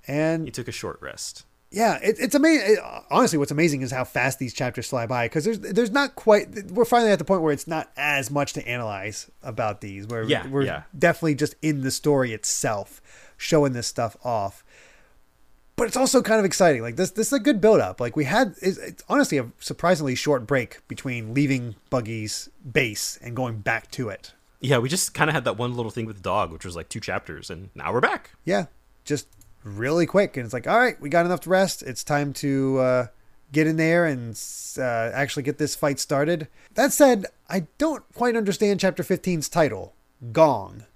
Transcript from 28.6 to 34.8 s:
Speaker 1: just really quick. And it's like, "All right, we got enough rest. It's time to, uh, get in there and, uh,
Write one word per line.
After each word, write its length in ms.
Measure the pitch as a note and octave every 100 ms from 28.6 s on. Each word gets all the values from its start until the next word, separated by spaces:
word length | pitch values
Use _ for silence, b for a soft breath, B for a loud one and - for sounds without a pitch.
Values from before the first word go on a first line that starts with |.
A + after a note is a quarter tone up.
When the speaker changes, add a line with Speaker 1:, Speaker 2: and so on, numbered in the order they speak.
| E3+ - _ _ -
Speaker 1:
just 200 | D3 - - - -
really 420 | A2+ G2+ B2 D#3+ E3
quick. 320 | F#3+ G3+ C#3
And 80 | A#2
it's 80 |
like, 140 | B2 B2
"All 100 | G#3
right, 240 | B3 -
we 80 | D3
got 160 | E3+ F3
enough 220 | F3+ -
rest. 340 | F#3 F#3+ -
It's 220 | - B2
time 280 | - D3 C#3+
to, 440 | C3 C#3+ C3+ C3+ C3
uh, 300 | B2+ B2+ A#2 - - - _
get 140 | C#3+ D#3
in 120 | D#3+
there 280 | D#3+ E3+ E3+
and, 340 | C3+ A#2 G#2+ - - -
uh, 320 | -